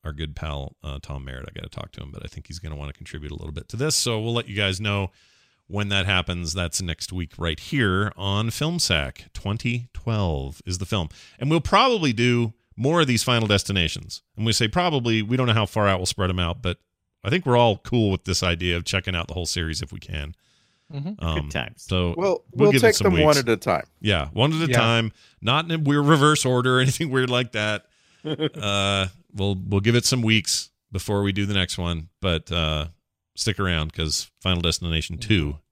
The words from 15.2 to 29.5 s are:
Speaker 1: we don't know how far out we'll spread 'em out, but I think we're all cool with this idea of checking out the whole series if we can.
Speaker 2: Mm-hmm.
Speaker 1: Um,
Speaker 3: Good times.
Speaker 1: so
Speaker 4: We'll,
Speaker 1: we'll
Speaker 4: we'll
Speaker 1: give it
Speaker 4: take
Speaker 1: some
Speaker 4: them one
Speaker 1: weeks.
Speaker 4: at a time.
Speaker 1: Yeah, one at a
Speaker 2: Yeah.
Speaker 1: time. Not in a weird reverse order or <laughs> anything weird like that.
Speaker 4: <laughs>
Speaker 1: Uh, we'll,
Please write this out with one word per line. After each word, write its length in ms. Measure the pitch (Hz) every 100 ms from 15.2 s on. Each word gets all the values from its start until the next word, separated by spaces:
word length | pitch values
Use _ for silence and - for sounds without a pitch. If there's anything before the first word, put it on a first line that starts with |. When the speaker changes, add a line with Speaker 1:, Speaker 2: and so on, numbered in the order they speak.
Speaker 1:
we 160 | 104 127
don't 100 | 123
know 40 |
how 120 | 110 104
far 220 | - 101
out 100 | 92
we'll 80 | 92
spread 240 | - 92
'em 80 | 90
out, 240 | 85 85
but 160 | 90 87 _ _ _ _
I 60 | -
think 140 | 170
we're 120 | 156 120
all 220 | 120 98
cool 320 | - 123 107
with 100 | 95
this 180 | - 90
idea 320 | 92 85 90 87
of 80 |
checking 320 | 87 95 92 87
out 100 | 82
the 80 |
whole 120 | 90 85
series 360 | - 80 80
if 80 | -
we 80 | -
can. 380 | - 73 73 82 _ _ _ _ _
Speaker 2:
Mm-hmm. 320 | 147 147 208
Speaker 1:
Um, 160 | 82 78
Speaker 3:
Good 60 | 73
times. 320 | 71 60 -
Speaker 1:
so 260 | - 92 87
Speaker 4:
We'll, 80 | 85
Speaker 1:
we'll 280 | 190 180 _
Speaker 4:
we'll 200 | - 208
Speaker 1:
give 100 | 135
it 40 | 226
Speaker 4:
take 60 |
Speaker 1:
some 100 | 214 202
Speaker 4:
them 80 | 175
one 60 | 151
Speaker 1:
weeks. 100 | 143
Speaker 4:
at 100 | 120
a 80 | 107
time. 300 | - 85 - _
Speaker 1:
Yeah, 260 | 107 92 73
one 180 | 82 139
at 160 | 160 165
a 20 |
Speaker 2:
Yeah. 60 | 120
Speaker 1:
time. 340 | 113 117 113 - - _
Not 240 | 107 139
in 60 | 165
a 80 | 165
weird 260 | 143 143
reverse 400 | 143 156 147 151
order 320 | 127 127 127 127
or 40 |
<laughs> 20 |
anything 260 | 131 127 165
weird 200 | 127 127
like 220 | 123 123
that. 340 | 110 107 104 _
Speaker 4:
<laughs> 60 | _ _ _ 156
Speaker 1:
Uh, 840 | 143 151 156 101 101 98 98 92 - _
we'll, 200 | 101 98